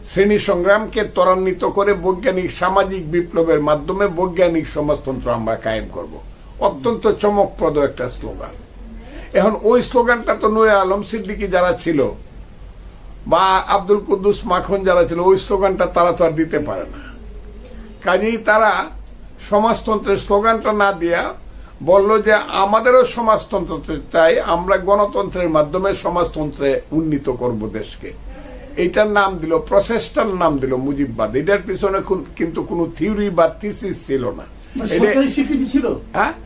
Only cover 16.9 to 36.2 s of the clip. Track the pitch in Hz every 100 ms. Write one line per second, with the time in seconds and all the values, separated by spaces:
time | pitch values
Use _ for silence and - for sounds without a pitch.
16.9 | - - - - - - - - - -
17.9 | - 190 185 214 226 214 214 220 185 311
18.9 | - - - - - - 202 220 220 -
19.9 | 214 196 196 - 202 220 226 220 208 202
20.9 | 185 170 175 - - - - - - 139
21.9 | 190 196 220 208 214 - - 196 220 240
22.9 | 254 240 - 226 214 - 196 160 156 143
23.9 | 156 - 165 165 - - 170 185 190 185
24.9 | 202 202 196 196 185 175 160 151 175 190
25.9 | 185 170 170 165 160 151 139 139 131 -
26.9 | 151 160 147 139 123 123 113 107 107 104
27.9 | - 90 - - - - - - - 180
28.9 | 208 214 208 196 185 156 160 156 202 196
29.9 | 226 - - 233 185 170 147 131 127 135
30.9 | 143 139 113 110 117 156 202 - 190 202
31.9 | 190 190 185 135 - 165 156 147 170 165
32.9 | - 180 208 202 170 165 - 208 - 202
33.9 | - - 135 113 80 - - - - 233
34.9 | 165 208 269 269 - 269 302 262 277 240
35.9 | - - -